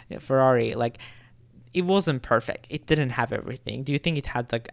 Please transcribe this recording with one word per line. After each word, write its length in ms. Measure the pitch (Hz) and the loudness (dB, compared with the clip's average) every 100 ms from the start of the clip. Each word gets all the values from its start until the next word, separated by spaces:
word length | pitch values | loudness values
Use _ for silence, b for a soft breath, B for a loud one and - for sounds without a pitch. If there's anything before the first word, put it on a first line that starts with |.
| B | B
Yeah, 100 | - | -12
Ferrari, 560 | - 135 131 123 113 | 0 4 6 4 2
like, 240 | 113 117 - B B B B - - - | 0 -4 -4 B B B B -20 -20 -6
it 100 | 180 | -2
wasn't 400 | 180 196 175 131 | 2 2 2 -2
perfect. 440 | - 113 - - - | 2 0 0 -8 -8
It 160 | 151 - | -8 0
didn't 240 | 151 131 | 2 2
have 220 | 120 120 | 0 -2
everything. 520 | - - 123 - 123 | -2 -6 -10 -10 -8
Do 80 | 135 | -2
you 80 | 139 | -2
think 180 | - 156 | 0 -2
it 80 | - | -2
had, 240 | 123 120 | -4 -2
like, 180 | 117 - | -4 -4